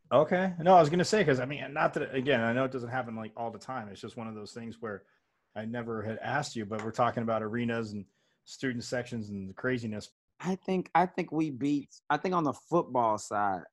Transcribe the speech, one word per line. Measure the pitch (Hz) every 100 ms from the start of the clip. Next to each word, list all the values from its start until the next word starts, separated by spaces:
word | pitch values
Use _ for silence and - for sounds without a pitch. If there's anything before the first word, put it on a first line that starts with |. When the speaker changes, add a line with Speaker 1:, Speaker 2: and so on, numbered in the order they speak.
| _
Speaker 1:
Okay. | 123 156 180 190 175
No, | 165
I | 185
was | 147
gonna | 175
say, | 170 214
'cause, | 156 127
I | 127
mean, | 143 135
not | 151 160
that, | 165 -
again, | 135 131 123
I | 113
know | 123
it | 131
doesn't | 131 120
happen, | 131 117 113
like, | 110 -
all | 117
the | 107
time. | - 131 104
It's | 95
just | 113 120
one | 113
of |
those | 107 101
things | 120 113 110
where | 113 98 - _ _ _ _
I | 107 110
never | 120 117 113
had | 107 110
asked | 117 139 143 117
you, | 101
but | 110
we're | 110
talking | 110 117 120
about | 117 110
arenas | 107 120 120 117 110
and | 104 92 _ _ _
student | - - 135 120
sections | - 123 120 120 104
and | 101 95
the |
craziness. | - 127 127 117 104 - _ _ -
Speaker 2:
I | 170 190
think, | - 185 -
I | 165 180
think | - 170
we | 156 156
beat, | 123 143 143 - - -
I | 147
think | 190
on | 180
the | 147
football | 120 - 170 156 127 113 107
side, | - 104 101 90 -